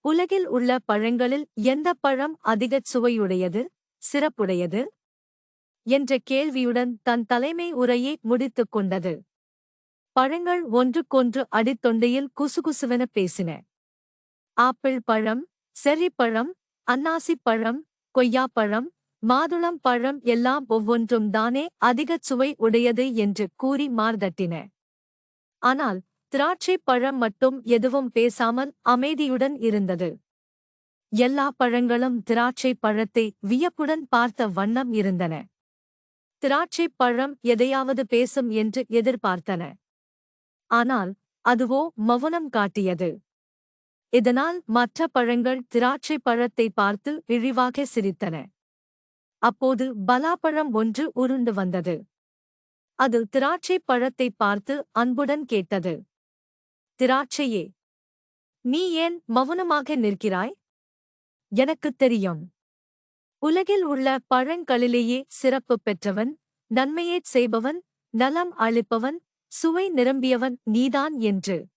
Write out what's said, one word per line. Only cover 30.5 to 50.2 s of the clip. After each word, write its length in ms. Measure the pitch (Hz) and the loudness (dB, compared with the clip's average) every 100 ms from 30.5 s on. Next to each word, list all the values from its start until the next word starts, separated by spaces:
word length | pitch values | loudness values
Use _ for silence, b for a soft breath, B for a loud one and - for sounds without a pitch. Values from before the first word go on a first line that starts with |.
| _ _ _ _ _ _ | _ _ _ _ _ _
எல்லா 420 | 214 247 277 277 | 0 2 2 -2
பழங்களும் 720 | - 247 240 247 240 254 240 | 0 0 2 2 0 0 -2
திராட்சை 500 | 196 233 247 247 262 | 0 0 0 0 -2
பழத்தை 600 | - 220 208 220 233 220 - | 0 0 0 0 0 -2 -4
வியப்புடன் 680 | 202 247 349 - 294 320 277 | -2 0 0 -2 -2 -2 0
பார்த்த 400 | 240 240 208 220 | 0 0 0 -2
வண்ணம் 460 | 180 202 240 254 | 0 -2 -2 -2
இருந்தன. 520 | 220 196 180 175 156 - _ _ _ _ _ _ _ _ _ | 0 0 0 -2 -6 -12 _ _ _ _ _ _ _ _ _
திராட்சை 520 | 277 277 349 - 339 _ | 0 0 0 -2 -4 _
பழம் 420 | 247 240 269 285 | 2 2 -2 -2
எதையாவது 640 | 240 226 254 269 262 269 247 | 0 2 2 2 0 -2 0
பேசும் 420 | 233 247 - 240 | 0 0 -2 -2
என்று 360 | 214 214 247 247 | -2 -2 -4 0
எதிர்பார்த்தன. 840 | 226 226 247 202 180 - 180 165 - _ _ _ _ _ _ _ _ _ | 0 0 0 -2 -2 -4 -6 -6 -14 _ _ _ _ _ _ _ _ _
ஆனால், 500 | 233 240 254 185 196 _ _ 240 | 2 2 0 -2 -8 _ _ 0
அதுவோ 380 | 247 247 269 320 226 | 2 2 0 -2 -2
மவுனம் 540 | 220 240 302 339 302 | 0 2 0 -4 -2
காட்டியது. 720 | 226 202 208 190 170 180 - _ _ _ _ _ _ _ _ _ | -2 -2 -2 -2 -2 -4 -6 _ _ _ _ _ _ _ _ _
இதனால் 540 | 247 233 247 311 349 269 | 2 4 2 0 -4 0
மற்ற 420 | 233 240 - 330 | 0 0 -2 0
பழங்கள் 600 | 254 240 240 247 262 247 | 2 2 0 0 -2 -2
திராட்சை 520 | 240 247 269 - 302 | 0 0 -2 -4 -2
பழத்தை 460 | 247 233 240 - 226 | 0 0 0 0 0
பார்த்து 540 | - 202 202 285 311 - | 2 0 0 -6 -8 -2
இழிவாக 580 | 240 247 254 247 254 277 233 | -2 0 0 0 -2 -4 -2
சிரித்தன. 500 | 196 175 190 160 - _ _ _ _ _ _ _ _ _ | -2 -4 -8 -8 -14 _ _ _ _ _ _ _ _ _
அப்போது 580 | 233 - 262 247 262 214 190 | -2 2 0 0 -2 -2 0
பலாப்பழம் 640 | 254 | 2